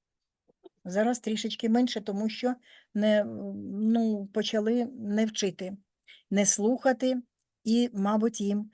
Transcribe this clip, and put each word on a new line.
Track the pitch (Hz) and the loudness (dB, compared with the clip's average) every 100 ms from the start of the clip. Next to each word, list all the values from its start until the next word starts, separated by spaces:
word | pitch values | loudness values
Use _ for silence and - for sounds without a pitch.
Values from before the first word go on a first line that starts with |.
| _ _ _ _ _ _ - _ 185 | _ _ _ _ _ _ -20 _ -6
Зараз | 190 226 247 | 0 0 0
трішечки | - 214 220 - 233 | -2 -4 -4 -4 0
менше, | 233 247 220 | 2 2 -2
тому | 208 196 220 | -6 -4 -4
що | 220 247 247 _ - _ | -2 -4 -4 _ -20 _
не, | 208 214 214 220 214 202 202 202 | 0 2 2 0 -6 -10 -10 -8
ну, | 196 220 233 226 214 196 | -2 0 2 2 -2 -4
почали | 214 208 220 214 240 240 | -4 -2 0 0 0 -2
не | - 208 208 220 | -6 -4 0 0
вчити, | 220 196 - 185 196 _ _ _ - _ | -2 -4 -4 -10 -12 _ _ _ -20 _
не | 196 196 | 2 4
слухати, | - 214 254 269 254 254 254 - _ _ _ | 4 2 2 2 2 2 -2 -4 _ _ _
і, | 220 233 240 | 0 2 2
мабуть, | 202 196 214 226 226 | 0 0 2 0 0
їм | 202 208 214 | -2 -2 -4